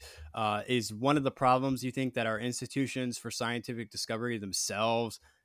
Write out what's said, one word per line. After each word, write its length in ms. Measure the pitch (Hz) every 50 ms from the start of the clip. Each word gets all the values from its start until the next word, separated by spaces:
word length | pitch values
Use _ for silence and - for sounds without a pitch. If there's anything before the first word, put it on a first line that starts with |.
| - - - - - - -
Uh, 280 | 113 110 107 104 104 104
is 260 | - 127 123 113 - 110
one 240 | 104 120 139 147
of 60 | 151 135
the 80 | 135
problems 540 | - - 139 127 127 127 131 135 131 123 123
you 80 | 127 120
think 220 | 135 131 127 117
that 120 | 127 113
our 140 | 113 110 107
institutions 800 | 113 123 123 - 127 117 - 135 139 120 - 131 127 123 113 -
for 120 | - 120
scientific 600 | - - 123 113 117 120 113 - 123 117 113 104
discovery 480 | - - - - 113 110 117 120 117 110
themselves 840 | 101 101 92 - - - 104 101 110 113 117 117 117 113 101 - - - _ _ _